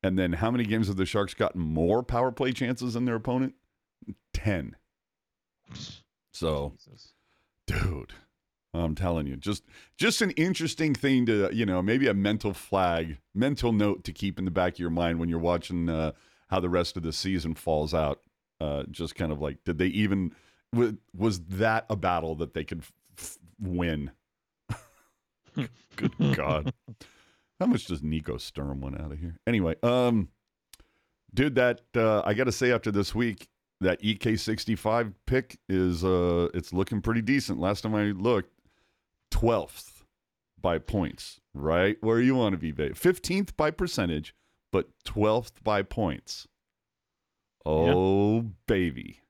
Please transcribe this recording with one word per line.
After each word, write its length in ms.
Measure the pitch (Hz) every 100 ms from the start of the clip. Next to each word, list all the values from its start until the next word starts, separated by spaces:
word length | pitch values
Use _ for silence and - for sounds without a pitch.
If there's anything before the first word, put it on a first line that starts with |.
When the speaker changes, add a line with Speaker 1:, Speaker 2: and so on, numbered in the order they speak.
| 95
Speaker 1:
And 140 | 92
then 140 | 90
how 180 | 82 113
many 140 | 123 113
games 220 | 110 104
have 100 | 95
the 80 | 95
Sharks 260 | 107 101
gotten 260 | - 101 90
more 440 | 80 78 85 110
power 280 | 123 120 127
play 200 | 117 131
chances 420 | 123 123 123 127
than 120 | 117 123
their 100 | 117
opponent? 400 | 117 127 131 - _ _ _ _ - - _ -
Ten. 400 | 107 92 62 - _ _ _ _ _ _ _ _ _ - - - _ _ _
So, 420 | - 82 76 71 - -
Speaker 2:
Jesus. 280 | - - _ _ _ _ _ -
Speaker 1:
dude, 480 | 98 92 76 57 - _ _ _ _ _
I'm 220 | 82 82
telling 320 | 78 92 82 71
you, 100 | 67
just, 280 | 101 101 _ - - -
just 240 | 202 -
an 80 | 202
interesting 600 | 160 170 180 165 - 160
thing 320 | 135 139 131 117
to, 240 | 104 98
you 140 | 110 110
know, 160 | 92
maybe 260 | 92 123 135
a 60 |
mental 400 | 98 101 107 104
flag, 640 | 95 - 98 90 85 82 73 _
mental 380 | 98 131 143 120
note 320 | 110 104 95
to 100 | -
keep 240 | - 101 90
in 80 | 92
the 60 |
back 220 | 85 90
of 60 | 87
your 120 | 87
mind 280 | 85 85 82
when 80 | 85
you're 120 | 85
watching, 500 | 85 87 - 87 85
uh, 220 | 80 78 - _ _ _
how 100 | 92
the 100 | 87
rest 280 | 87 87 95
of 40 |
the 100 | 80
season 440 | 80 95 92 80 78
falls 400 | - 78 76 82
out. 260 | 76 69 _ _ _ _
Uh, 220 | 78 71 69
just 240 | 71 82 -
kind 160 | 82
of 100 | 76
like, 220 | 73 69
did 160 | - 80
they 80 | 87
even, 480 | 87 107 98 87 - _ _ _
w-, 260 | 117 120 110 _ 87
was 240 | 110 95 82
that 420 | 95 110 113 -
a 60 | 107
battle 400 | 90 87 80 78
that 180 | 80
they 100 | 82
could 180 | 78 85
f-, 120 | - _ _ -
f-, 200 | - - 85 _
win? 520 | 101 87 85 78 71 - _ _ _ _ _
<laughs> 840 | - - _ _ _ _ _ _ - 120 - _ -
Good 180 | - - 143 135
God. 360 | 71 78 131 - - 113 - _ _ _ _ _
How 80 | 247
much 180 | 113 -
does 180 | 85
Nico 320 | 76 78 78 62
Sturm 460 | - - 71 69
want 180 | 67 67
out 140 | 73
of 40 | 76
here? 180 | 82 82 -
Anyway, 280 | 117 85 80
um, 460 | 120 123 123 113 90 _ _ _ _ - _ _ _ _ _
dude, 220 | 98 147 131
that, 240 | 123 120 _ 123
uh, 260 | 110 107 -
I 80 |
gotta 180 | 104 123
say, 220 | 110 123
after 180 | 117 113
this 240 | 101 101 107
week, 320 | 120 98 - _ _ _
that 180 | 92 87
E 140 | 104 104
K 200 | 120 110
sixty-five 800 | - 107 - 107 107 113 110 90 -
pick 320 | 131 - - -
is, 340 | 95 92 85
uh, 460 | 92 90 87 87 87
it's 200 | 87 -
looking 280 | 90 98 110
pretty 200 | 110 117
decent. 360 | 110 135 - 64
Last 220 | 90 101
time 140 | 110 107
I 120 | 104
looked, 440 | 95 107 110 90 _ _ _ _ _ _ _ _
twelfth 720 | - 113 113 76 - - - _ _ _ _ _ _
by 180 | 90 82
points, 600 | - 104 82 - - - _
right 420 | 69 76 85 95 107
where 180 | 110 113
you 160 | 127 131
wanna 220 | 110 92
be, 160 | 80
babe. 240 | 73 73 -
Fifteenth 580 | 175 180 - 190 202 -
by 160 | 156
percentage, 640 | 160 180 - 87 78 78 _ _ _ _
but 160 | 95 82 _ -
twelfth 580 | 107 104 110 117 _
by 180 | - 104
points. 640 | 98 - 98 69 - - - _ _ _ _ _ _ _ _ _ _ _ 78
Speaker 2:
Yeah. 60 |
Speaker 1:
Oh, 760 | 78 85 90 95 98 101 113 113 87 -
baby. 540 | 101 87 62 50 - _